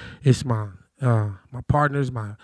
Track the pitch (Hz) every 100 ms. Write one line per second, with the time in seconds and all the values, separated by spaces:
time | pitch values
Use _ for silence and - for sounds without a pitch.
0 | - - 139 120 139 110 104 92 _ _
1 | 127 113 104 95 _ 123 123 147 147 143
2 | 131 127 104 107